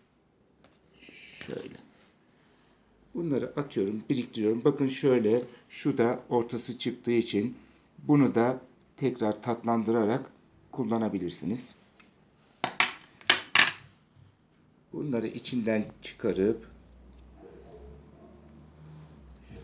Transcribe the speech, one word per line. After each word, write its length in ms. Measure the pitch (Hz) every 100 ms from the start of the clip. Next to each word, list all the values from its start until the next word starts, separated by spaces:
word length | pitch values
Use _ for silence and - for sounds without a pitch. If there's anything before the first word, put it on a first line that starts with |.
| _ _ _ _ _ _ _ _ _ _ - - - - -
Şöyle. 300 | - - - - _ _ _ _ _ _ _ _ _ _ _ _
Bunları 380 | - 170 123 117 147
atıyorum, 460 | 147 - 98 110 -
biriktiriyorum. 540 | 131 123 113 107 113
Bakın 240 | 147 143 135
şöyle, 540 | 131 143 123 107 120 - - -
şu 300 | - 147 131
da 220 | 117 127 -
ortası 500 | 123 117 113 - 117
çıktığı 340 | 123 117 120
için 440 | 120 117 101 120 - - _ _ -
bunu 360 | 143 147 123
da 260 | 113 120 131 - _ _ -
tekrar 460 | 131 - 107 101
tatlandırarak 880 | 120 117 113 113 107 117 104 127 - - _ _ _
kullanabilirsiniz. 1040 | - 110 113 107 92 87 - 80 127 - - _ - - _ _ _ _ _ - - - - - - - - - - - - - _ _ - - _ _ _ _ _ _
Bunları 340 | 160 147 117 110
içinden 580 | 120 - 123 110 107 104 -
çıkarıp 680 | - - 110 87 101 113 - - - - - - - - - - - - - - - - - - - - - - - - - - - - - -